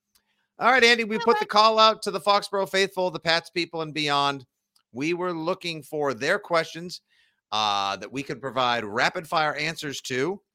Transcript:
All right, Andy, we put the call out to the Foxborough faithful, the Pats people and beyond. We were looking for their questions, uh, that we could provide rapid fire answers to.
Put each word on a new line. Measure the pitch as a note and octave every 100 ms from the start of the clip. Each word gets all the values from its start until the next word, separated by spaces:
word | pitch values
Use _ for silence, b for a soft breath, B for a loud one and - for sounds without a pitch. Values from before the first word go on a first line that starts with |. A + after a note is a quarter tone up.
| _ _ _ _ _ -
All | G#3+
right, | C4
Andy, | A#3 A#3+
we | A3 A3
put | A3+ G#3+
the | G#3+
call | G#3 A3 A3
out | A3 A3
to | G#3
the | F#3+
Foxborough | - G3+ G3 G3+ F#3+
faithful, | F#3+ F#3+ F#3 F3+
the | D#3
Pats | E3+ E3 -
people | F3+ E3 E3
and | D#3
beyond. | D3 D3+ C#3+ C#3+ C#3 B2+ _ _ _ _
We | A2+ D3+ F3
were | F3+
looking | E3 D#3+ F3+ F3 D#3+
for | C3+ D3+ C#3+
their | A#2 C#3 G3
questions, | - E3+ D#3+ D#3+ F3 - _ _ _ _ _
uh, | G#2+ G#2+ G2+ G2 G2
that | G2+
we | B2
could | C3+ C3+
provide | C3+ A#2+ B2 A#2+ G#2+
rapid | A2 D#3 F#3 D#3+
fire | E3+ D3+ C#3
answers | D3+ D#3+ D3+ B2+
to. | - B2+ D3 G3+ _